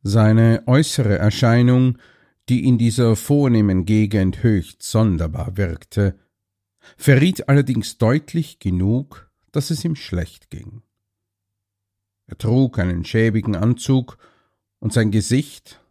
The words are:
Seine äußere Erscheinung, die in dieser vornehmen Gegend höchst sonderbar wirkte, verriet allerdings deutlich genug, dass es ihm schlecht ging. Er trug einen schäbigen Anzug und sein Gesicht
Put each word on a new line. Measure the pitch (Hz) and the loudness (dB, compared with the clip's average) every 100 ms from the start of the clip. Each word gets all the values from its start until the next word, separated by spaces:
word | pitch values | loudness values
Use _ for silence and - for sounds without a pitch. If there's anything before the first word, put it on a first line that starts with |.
Seine | 101 110 107 113 117 113 - | 0 2 4 4 4 2 2
äußere | 131 151 - 107 98 | 2 2 -2 -2 0
Erscheinung, | 104 - 120 120 123 127 127 120 _ _ _ _ - | 0 0 2 2 4 4 2 -2 _ _ _ _ -4
die | 123 131 | -2 0
in | 120 | 2
dieser | 117 107 117 | 0 2 0
vornehmen | 107 - 143 139 117 104 92 | 0 0 0 2 2 2 0
Gegend | 87 107 107 107 92 - | 0 0 2 0 -2 0
höchst | 117 101 - - | 0 0 -4 -14
sonderbar | - 113 110 85 82 78 - 92 | -4 0 0 0 -4 -6 -8 -4
wirkte, | 92 85 - 101 101 - _ _ _ _ _ _ _ _ | -6 -6 -8 -2 -2 -4 _ _ _ _ _ _ _ _
verriet | - 135 170 - - | 2 4 2 -2 0
allerdings | 143 135 117 110 - | 2 2 -4 -6 -2
deutlich | 92 156 147 165 156 - | 0 0 -2 -6 -6 -8
genug, | 98 90 95 120 - - _ _ _ | -4 -2 0 -2 -4 -18 _ _ _
dass | 147 143 | -6 -4
es | 160 | -6
ihm | 170 | -6
schlecht | - - 87 82 - _ | -8 -6 -8 -8 -14 _
ging. | - - 113 _ _ _ _ _ _ _ _ _ _ _ _ _ _ _ | -20 -18 -20 _ _ _ _ _ _ _ _ _ _ _ _ _ _ _
Er | - | -8
trug | 110 123 131 - | -2 0 0 0
einen | 90 87 | -4 -4
schäbigen | 80 113 113 107 110 | -4 0 0 0 -4
Anzug | 92 110 123 - 131 123 - _ _ _ _ _ _ | -2 -2 -2 -2 -2 -2 -18 _ _ _ _ _ _
und | 107 | -4
sein | 117 110 | 0 0
Gesicht | 104 - 131 139 - - - _ | 0 0 -2 -2 -16 -20 -20 _